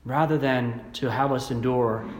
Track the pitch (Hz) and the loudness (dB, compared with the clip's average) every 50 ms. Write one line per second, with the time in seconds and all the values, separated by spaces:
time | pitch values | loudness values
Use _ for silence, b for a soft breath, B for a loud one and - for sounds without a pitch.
0 | - 123 131 147 160 151 156 143 139 135 131 123 123 120 117 120 - - - - | -6 -2 0 2 2 4 2 2 2 2 2 2 0 0 -2 -6 -8 -12 -8 -4
1 | 139 123 110 127 139 139 135 123 123 - 123 117 117 127 127 123 120 113 110 110 | -4 -2 0 0 0 2 0 -2 -2 -4 -4 -2 0 2 2 2 2 2 0 -2
2 | 107 - - | -4 -8 -12